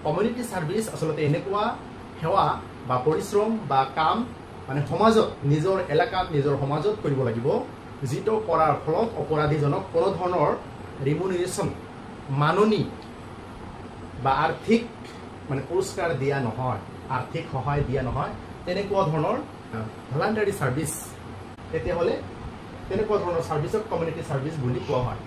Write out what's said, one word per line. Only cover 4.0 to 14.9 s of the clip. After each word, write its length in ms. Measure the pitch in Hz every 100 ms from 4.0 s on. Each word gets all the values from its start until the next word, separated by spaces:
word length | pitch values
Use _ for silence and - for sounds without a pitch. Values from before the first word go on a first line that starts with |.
| 160 202 247 - - - -
মানে 140 | 139 143
সমাজত, 400 | 202 220 220 - - 139
নিজৰ 320 | 151 170 190 -
এলেকাত, 360 | 147 175 190 175
নিজৰ 220 | 156 139 139
সমাজত 360 | 139 151 196 214
কৰিব 160 | 156 131
লাগিব, 240 | 127 113 127 214 277 - - -
যিটো 300 | 135 160 190 220 196
কৰাৰ 260 | 160 156 139 -
ফলত 240 | 170 226 -
অপৰাধীজনক 640 | 143 151 151 151 143 180 190
কোনো 140 | 165 180 170
ধৰণৰ 320 | 180 180 156 220 - - - - 139
remuneration, 640 | 156 190 180 175 - 170 - - - - - -
মাননি 540 | 139 147 180 220 208 - - - - - - - - - - - - - -
বা 80 | 131
আৰ্থিক 500 | 139 160 160 - 233 -